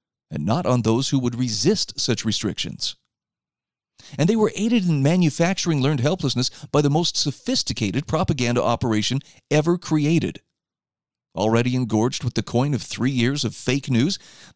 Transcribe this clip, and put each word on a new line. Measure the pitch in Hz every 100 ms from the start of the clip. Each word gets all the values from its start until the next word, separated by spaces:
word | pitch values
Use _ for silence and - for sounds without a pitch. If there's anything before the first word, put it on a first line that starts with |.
| _ _ _
and | -
not | 78 135 180
on | 123
those | 110 113 139
who | 139
would | 123 117
resist | 127 101 127 214 - -
such | - 113 113
restrictions. | 104 104 - - - - - _ _ _ _ _ _ _ _ _ _ - -
And | 165
they | 226
were | 214 -
aided | 220 233 180
in | 151
manufacturing | 135 180 165 - 170 196 - 151
learned | 131 147
helplessness | 131 185 139 120 113 - -
by | 147
the | 147
most | 147 170 -
sophisticated | 151 - - 262 - - 107 127 -
propaganda | 156 113 151 120 120
operation | 101 117 123 107 104 135 - - _
ever | 147 156 180
created. | - 156 147 165 - - _ _ _ _ _ _ _ _ _ -
Already | 107 113 123 127
engorged | 120 107 120 -
with | 120 -
the |
coin | 107 120 139
of | 127
three | - - 123
years | 131 117 143
of | 123 -
fake | - 139 -
news, | 120 147 196 - - -